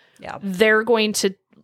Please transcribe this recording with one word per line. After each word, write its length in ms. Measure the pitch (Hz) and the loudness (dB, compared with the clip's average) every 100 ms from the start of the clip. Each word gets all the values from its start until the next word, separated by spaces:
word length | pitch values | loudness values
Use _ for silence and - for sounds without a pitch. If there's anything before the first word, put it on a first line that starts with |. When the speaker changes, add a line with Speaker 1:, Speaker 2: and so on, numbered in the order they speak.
| _ _ | _ _
Speaker 1:
Yeah. 180 | - - | -16 -12
Speaker 2:
They're 440 | 196 185 220 214 | -6 0 2 2
going 280 | 226 226 214 | 2 0 0
to 200 | 202 202 190 _ _ | -2 -4 -4 _ _